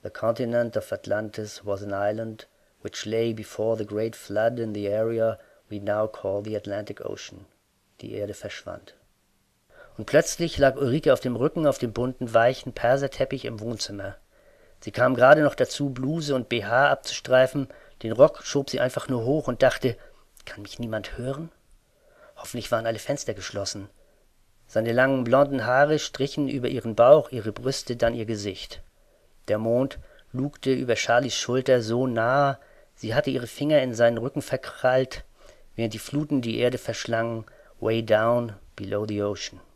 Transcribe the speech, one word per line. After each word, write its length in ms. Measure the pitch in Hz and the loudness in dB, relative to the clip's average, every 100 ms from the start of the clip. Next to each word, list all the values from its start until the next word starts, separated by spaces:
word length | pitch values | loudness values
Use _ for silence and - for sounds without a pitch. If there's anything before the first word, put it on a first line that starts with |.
„The 80 | - | -12
continent 640 | - 110 113 123 120 117 107 | -6 -4 -2 -2 0 -2 -4
of 160 | 95 | -6
Atlantis 720 | 104 - 104 110 - 107 - | -10 -4 -4 -4 -10 -12 -12
was 200 | 101 98 | -6 -6
an 100 | 101 | -4
island 540 | 98 101 110 113 110 - _ _ _ | -4 -2 -2 -6 -12 -18 _ _ _
which 240 | - - 107 | -14 -10 -4
lay 280 | 113 117 | -2 -2
before 440 | 113 104 - 110 113 | -2 -8 -4 -2 0
the 80 | 104 | -2
great 300 | 104 113 113 | -4 -4 -6
flood 420 | - 101 113 123 | -6 0 0 0
in 160 | 113 | -6
the 180 | 104 101 | -4 -2
area 460 | 104 113 117 113 104 - _ _ | 0 0 0 0 -2 -12 _ _
we 100 | 104 | -8
now 280 | 101 104 107 | -4 0 -2
call 360 | - 101 98 | -4 -4 -4
the 140 | 104 107 | -4 -6
Atlantic 480 | 101 101 104 101 - | -6 -8 -8 -10 -10
Ocean.“ 400 | - - - 95 _ _ _ _ _ | -10 -12 -18 -20 _ _ _ _ _
Die 120 | 110 | -12
Erde 200 | 104 104 | -8 -8
verschwand. 640 | 101 101 - - 87 - - _ _ _ _ _ _ _ _ - - | -8 -12 -14 -14 -14 -16 -20 _ _ _ _ _ _ _ _ -20 -14
Und 100 | 110 | 2
plötzlich 500 | 135 - - 170 - | 2 2 -2 -4 4
lag 180 | 139 131 | 2 4
Ulrike 380 | 139 135 156 | 0 2 4
auf 80 | 131 | 2
dem 160 | 131 117 | 2 0
Rücken 280 | 139 170 156 | -2 2 0
auf 120 | 139 | 0
dem 160 | 120 | -4
bunten, 400 | 107 123 131 123 | -2 -4 -4 2
weichen 400 | 113 117 131 - | 4 4 2 -8
Perserteppich 720 | - 117 135 139 - 131 139 117 | -4 2 2 0 -4 -4 -4 -8
im 160 | 113 | -8
Wohnzimmer. 560 | 110 113 - 104 95 - _ _ _ _ _ _ | -8 -8 -8 -10 -12 -14 _ _ _ _ _ _
Sie 100 | - | -12
kam 240 | - 127 127 | 2 2 6
gerade 260 | 123 151 | 8 8
noch 140 | 147 - | 6 2
dazu, 340 | 127 - 143 | -2 0 -4
Bluse 460 | 127 131 160 147 135 | -2 -4 -4 -2 -2
und 140 | 117 | 0
B 160 | 120 104 | -4 0
H 240 | 117 143 | 4 4
abzustreifen. 800 | 135 - - - 127 131 143 131 - - - | 2 -4 -12 2 4 6 2 -6 -10 -20 -10
Den 80 | 113 | -6
Rock 300 | 110 151 - | 6 6 6
schob 260 | - 143 131 | -4 -4 -2
sie 120 | 131 | -2
einfach 260 | 123 - - | -2 -2 -4
nur 160 | 127 | -2
hoch 240 | 117 151 135 | 0 -2 -2
und 160 | 123 | 4
dachte: 320 | 131 - 135 113 - - _ _ | 4 4 -2 -2 -10 -20 _ _
„Kann 200 | - - | -18 -16
mich 160 | 104 - | -16 -10
niemand 380 | 117 110 104 - | -6 -6 -8 -8
hören?“ 320 | 127 139 160 _ _ _ _ _ _ _ - - | -8 -8 -10 _ _ _ _ _ _ _ -20 -18
Hoffentlich 380 | - 120 107 | -12 -10 -2
waren 120 | 117 113 | -2 0
alle 140 | 113 | -4
Fenster 340 | - - - | -4 -6 -4
geschlossen. 560 | 98 90 104 98 104 98 _ _ _ _ _ _ _ _ | -8 -8 -6 -6 -8 -14 _ _ _ _ _ _ _ _
Seine 240 | - 113 | -2 0
langen 320 | 117 131 135 | 4 4 4
blonden 420 | 120 131 135 135 113 | 4 4 4 2 2
Haare 320 | 127 147 151 | 4 4 2
strichen 520 | - - 139 - 139 | -2 -6 -4 -2 -4
über 180 | 135 123 | -2 -2
ihren 280 | 127 117 110 | -4 -4 6
Bauch, 360 | 120 151 - | 10 10 8
ihre 220 | 123 107 | -6 -6
Brüste, 420 | 101 123 135 - 120 | -4 -4 -6 -6 0
dann 200 | 117 117 | 0 0
ihr 100 | 110 | -4
Gesicht. 560 | 110 104 92 - - - _ _ _ _ _ - | -4 -4 -8 -12 -16 -18 _ _ _ _ _ -4
Der 120 | 104 | -2
Mond 380 | 113 120 135 - - - - | 2 2 0 -6 -18 -20 -14
lugte 400 | 127 139 - - | -6 -6 -4 -2
über 220 | 131 127 113 | 0 2 0
Charlies 400 | - 117 131 - | 2 2 2 -4
Schulter 460 | - 127 131 127 | -2 -2 4 2
so 240 | 110 117 131 | 4 0 0
nah, 540 | 113 113 135 143 135 _ _ _ _ | 0 2 2 2 0 _ _ _ _
sie 200 | 110 113 | -2 0
hatte 140 | - | 0
ihre 180 | 131 120 | -2 -6
Finger 340 | - 143 151 | -6 2 2
in 120 | 131 | 2
seinen 240 | 113 117 117 | 4 4 4
Rücken 240 | 120 147 | -4 -6
verkrallt, 840 | - 131 - - 131 131 135 - - _ - - - - | -6 -6 -8 -2 2 2 0 -6 -16 _ -20 -20 -18 -4
während 160 | 113 | -4
die 60 | 110 | -4
Fluten 420 | - 143 151 143 | -6 -4 0 -2
die 180 | 120 113 | -2 0
Erde 200 | 120 123 | 0 0
verschlangen, 680 | - 110 - 117 117 113 110 - - - | -6 -8 -2 -2 -2 -4 -10 -20 -20 -6
way 240 | 110 113 | 0 0
down 540 | 113 107 113 120 117 101 - - | 4 4 4 2 0 -8 -18 -12
below 300 | 95 104 107 | -6 -4 -2
the 160 | 104 | -2
ocean. 380 | 101 101 - 95 - | -2 -4 -8 -14 -20